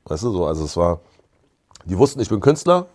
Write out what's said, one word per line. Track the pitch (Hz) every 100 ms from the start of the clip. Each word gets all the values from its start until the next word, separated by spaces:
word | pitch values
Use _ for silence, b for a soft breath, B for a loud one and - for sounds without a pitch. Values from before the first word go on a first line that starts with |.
Weißt | - 80
du, | 117
so, | 95 80
also | 78
es | 78 87
war, | 87 82 b b _ _ _ _ _ - -
die | 92
wussten, | 139 139
ich | 107
bin | 107
Künstler, | 117 151 175 180 180